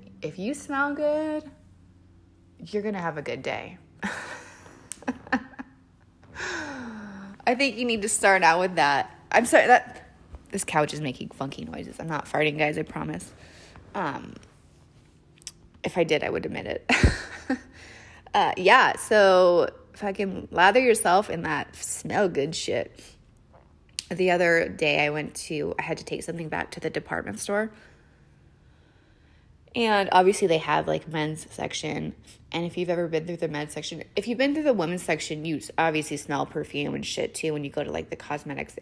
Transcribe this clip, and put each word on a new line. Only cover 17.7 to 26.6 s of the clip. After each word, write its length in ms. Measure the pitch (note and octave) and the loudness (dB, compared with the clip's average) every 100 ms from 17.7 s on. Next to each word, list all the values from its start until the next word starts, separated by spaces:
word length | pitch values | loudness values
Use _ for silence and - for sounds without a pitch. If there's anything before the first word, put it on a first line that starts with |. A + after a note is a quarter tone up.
| - - - - - - | -20 -20 -20 -20 -20 -2
Uh, 200 | G3+ E3+ - | 2 2 4
yeah, 400 | F#3 B3 E3 - | 8 8 8 2
so 720 | - G#3+ G3 F#3 F3+ F3 C#3 - - | 2 6 8 8 8 6 4 -2 -18
fucking 520 | - G3+ G3 G3 F#3 - | -8 -6 -4 -4 -6 -4
lather 260 | - F#3 A3+ | 4 6 6
yourself 500 | B3+ A3+ F#3 F#3 G#3+ | 6 4 4 4 2
in 120 | E3 | -2
that 320 | E3 D3 - | -4 -4 -6
smell 540 | - - - - C#3 F#3 | -10 -10 -8 -4 0 0
good 260 | D3+ D3 | 0 -4
shit. 480 | D#3+ - A2+ - - - - _ _ _ - _ _ _ - - | -4 -4 -4 -4 -10 -20 -20 _ _ _ -20 _ _ _ -12 -6
The 220 | F3 F#3 | 0 2
other 380 | F3 F3 E3 - | 4 4 4 2
day 360 | - D3+ D3+ | 0 0 2
I 60 | D3 | 0
went 240 | D3+ D3+ | -2 -6
to, 400 | - - D3+ D#3 - | -8 -8 -6 -4 -6
I 40 | |
had 160 | D#3 D#3 | -6 -8
to 60 | |
take 180 | - - | -8 -10
something 260 | - E3+ D#3+ | -8 -8 -8
back 220 | E3+ | -8